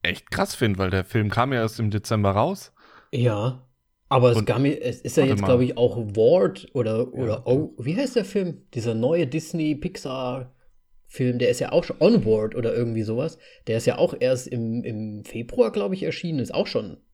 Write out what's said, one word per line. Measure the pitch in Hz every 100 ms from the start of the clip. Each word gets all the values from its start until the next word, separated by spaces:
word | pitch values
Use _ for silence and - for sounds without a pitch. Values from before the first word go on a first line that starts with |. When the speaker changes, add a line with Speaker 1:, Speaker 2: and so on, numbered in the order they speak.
Speaker 1:
echt | 82 95 _
krass | - 196
find, | - 113 95
weil | 95
der | 95
Film | 92 117 104
kam | 104 127
ja | 127
erst | 113 -
im | 110
Dezember | 104 - 110 101
raus. | 98 143 196 - _ _ - _
Speaker 2:
Ja, | 123 120 104 120 127 _ _ _ _ _
aber | 135 123
es | 113
Speaker 1:
Und | 104
Speaker 2:
kam, | 113
es | 139 - 127 -
ist | 120 -
ja |
Speaker 1:
warte | 135
Speaker 2:
jetzt, | 107
Speaker 1:
mal. | 101
Speaker 2:
glaub | 123
ich, | 123 -
auch | 123 120
Ward | 107 104 117 180 190 - -
oder, | 135 110 110 123
oder | 131 120 107 -
Speaker 1:
Ja. |
Speaker 2:
O-, | 131 156 -
wie | 123 190
heißt | 277 233
der |
Film? | 196 208 180 139 _
Dieser | 127 113
neue | 113 123 170 143
Disney-Pixar-Film, | 156 156 170 156 147 180 - 139 131 127 131 127 _ _ _ _ - _ - 123 120
der | 123
ist | 123
ja | -
auch | 165
schon, | - -
Onward | 151 233 101 107 110 127
oder | 113
irgendwie | 113 120 113
sowas, | 107 113 160 - - - -
der | 113
ist | 123
ja | -
auch | 160 -
erst | 127 127 -
im, | 120 113 117
im | 120 107 107 104
Februar, | - 113 120 - 226
glaub | 208 202
ich, | 190
erschienen, | 165 - 170 151
ist | 113
auch | - 208
schon | 120 110 - _